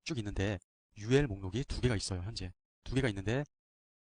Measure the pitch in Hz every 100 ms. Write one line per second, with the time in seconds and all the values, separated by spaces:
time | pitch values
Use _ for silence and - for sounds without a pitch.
0 | - 143 104 98 98 98 _ _ _ 104
1 | 107 135 143 98 95 107 143 - 123 101
2 | - 92 90 113 90 - _ _ - 123
3 | 127 98 95 127 147 _ _ _ _ _
4 | _